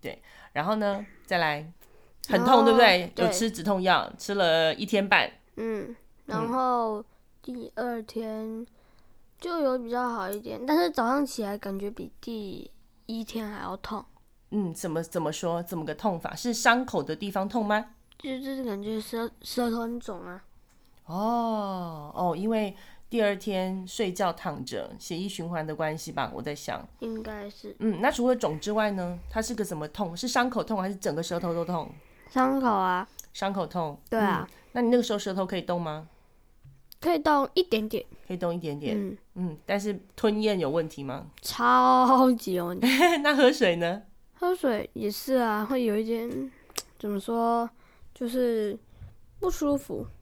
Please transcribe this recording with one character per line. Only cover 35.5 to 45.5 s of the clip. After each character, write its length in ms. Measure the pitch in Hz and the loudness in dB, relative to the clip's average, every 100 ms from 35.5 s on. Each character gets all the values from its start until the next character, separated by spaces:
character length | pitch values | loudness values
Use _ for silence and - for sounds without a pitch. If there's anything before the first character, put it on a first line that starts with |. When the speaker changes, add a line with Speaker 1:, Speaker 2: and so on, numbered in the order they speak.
| 185 | -2
Speaker 1:
以 60 | |
动 180 | 165 175 | -2 -4
吗？ 280 | 165 151 160 - _ _ _ _ - - - - | -4 -8 -12 -20 _ _ _ _ -20 -20 -20 -4
Speaker 2:
可 140 | 320 | 0
以 40 | 330 | 2
动 300 | 311 294 277 | 4 4 4
一 80 | - | 2
点 260 | 370 220 214 | 2 0 0
点。 160 | 220 - - - | -4 -6 -20 -8
Speaker 1:
可 80 | |
以 20 | 180 | -4
动 160 | 175 | -2
一 40 | 170 | -2
点 200 | 160 147 | -4 -4
点。 200 | 143 214 | -2 -2
Speaker 2:
嗯。 180 | 196 202 _ 180 | -4 -8 _ -6
Speaker 1:
嗯， 200 | 180 156 | -6 -6
但 140 | - 202 | -4 -2
是 200 | 208 196 - - | -2 -6 -10 0
吞 260 | 220 214 | 0 2
咽 160 | 214 196 | 2 2
有 100 | 143 | 2
问 180 | 160 160 | 0 -2
题 160 | - | -6
吗？ 220 | 139 131 - - | -8 -8 -10 -12
Speaker 2:
超 880 | - - 240 254 254 254 254 262 262 | -10 0 6 6 8 6 8 8 6
级 220 | 233 - | 4 0
有 120 | 180 175 | -4 -4
问 140 | 180 | 2
题。 80 | 247 262 | 2 6
Speaker 1:
<laughs> 180 | 339 330 | 6 6
那 140 | 294 285 | 4 8
喝 160 | 262 | 6
水 240 | 302 208 175 | 8 4 4
呢？ 260 | 170 196 - - - | 0 -2 -8 -20 -20
Speaker 2:
喝 200 | _ 359 | _ 0
水 360 | 370 277 220 - | 2 2 0 -4
也 180 | - 202 | -4 -4
是 240 | 208 - | -4 0
啊， 300 | 262 233 | 2 4